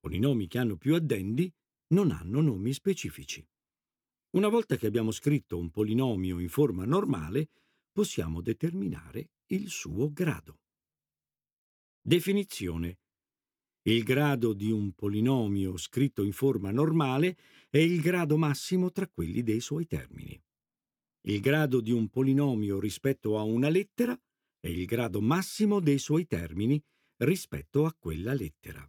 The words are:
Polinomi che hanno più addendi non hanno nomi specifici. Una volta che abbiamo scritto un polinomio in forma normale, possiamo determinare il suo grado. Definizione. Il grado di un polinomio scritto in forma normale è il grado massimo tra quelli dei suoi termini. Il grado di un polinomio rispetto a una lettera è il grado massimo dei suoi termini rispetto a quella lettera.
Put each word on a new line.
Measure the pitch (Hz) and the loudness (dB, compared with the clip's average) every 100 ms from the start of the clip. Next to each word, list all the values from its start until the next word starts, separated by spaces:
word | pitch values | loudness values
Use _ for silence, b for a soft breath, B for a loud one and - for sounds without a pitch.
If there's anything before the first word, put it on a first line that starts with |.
Polinomi | - 85 127 123 95 | -6 0 0 0 -2
che | 117 | -2
hanno | 123 90 | -2 -2
più | 131 | 0
addendi | 165 156 107 95 120 180 _ _ _ _ | 2 2 -2 -2 -2 -2 _ _ _ _
non | 175 190 | 4 4
hanno | 80 82 120 | 0 -4 0
nomi | 156 98 107 | 2 0 -2
specifici. | 139 - 185 101 - 71 - - _ _ _ _ _ _ _ _ | -2 -2 -2 -4 -10 -14 -14 -16 _ _ _ _ _ _ _ _
Una | 175 208 | 2 2
volta | 233 214 120 | 2 0 0
che | 110 | 0
abbiamo | 110 110 | 0 0
scritto | 107 - 147 - 85 | 0 2 0 0 -6
un | 85 | -6
polinomio | 90 107 113 131 104 92 87 | -2 0 2 0 0 -2 -2
in | 90 | -4
forma | - 143 90 98 | 2 0 0 0
normale, | 170 196 98 78 110 156 _ _ _ _ | 0 0 -2 -2 -4 -4 _ _ _ _
possiamo | - 208 - 80 80 | -2 -2 -2 -4 -4
determinare | 87 113 165 180 196 127 - 117 - _ _ | -4 -2 -4 -4 -6 -6 -10 -12 -14 _ _
il | 185 202 | -6 -4
suo | - - 82 147 | -10 -8 -4 -4
grado. | 147 175 87 - - _ _ _ _ _ _ _ _ _ _ _ _ _ _ | -2 -2 -2 -8 -20 _ _ _ _ _ _ _ _ _ _ _ _ _ _
Definizione. | - 175 165 202 190 - 92 82 85 87 _ _ _ _ _ _ _ _ | 2 2 2 -2 -2 -6 -6 -4 -6 -8 _ _ _ _ _ _ _ _
Il | - 113 | 2 2
grado | 110 127 147 135 117 | 2 2 2 2 0
di | 101 107 | 0 0
un | 110 101 | 0 -2
polinomio | 92 104 104 117 135 107 101 95 92 | -4 -4 0 2 2 2 0 -2 -4
scritto | - - 139 - | -6 -2 -2 0
in | 101 | -2
forma | 95 135 - 98 | 0 0 0 -2
normale | 110 160 165 139 131 175 180 b b b | 0 2 2 2 2 0 -2 b b b
è | 139 | 2
il | 165 175 | 4 2
grado | 156 180 160 151 | 0 0 2 2
massimo | 160 143 - 185 180 | 2 0 0 0 0
tra | 190 190 | -2 -6
quelli | - 82 90 | -4 -4 -2
dei | 117 110 | 0 -2
suoi | - 147 170 | -2 -6 -4
termini. | 76 - - - - _ _ _ _ _ _ _ _ | -6 -8 -14 -14 -16 _ _ _ _ _ _ _ _
Il | - 104 | -4 0
grado | 107 147 151 123 | 2 2 4 2
di | 110 | 2
un | 120 107 | 0 0
polinomio | - 135 135 143 120 104 98 | 0 2 4 2 2 0 -2
rispetto | 104 - 139 135 107 107 | -2 -2 -2 -2 0 0
a | |
una | 107 113 143 | 0 2 2
lettera | 170 202 - 233 247 _ _ _ _ | 2 -2 -2 -2 -2 _ _ _ _
è | 87 | -6
il | 87 | -4
grado | 90 113 117 101 | -2 -2 -2 0
massimo | 104 165 190 - 208 202 | 2 2 0 0 2 4
dei | 165 139 | 4 2
suoi | - 147 180 | 2 0 0
termini | 90 85 80 110 147 _ _ _ _ | -4 -4 -2 0 0 _ _ _ _
rispetto | 123 190 - 69 71 139 160 | 0 0 -2 -10 -4 0 0
a | |
quella | - 82 78 101 | -2 -8 -6 -4
lettera. | - 78 _ - 76 | -4 -4 _ -18 -18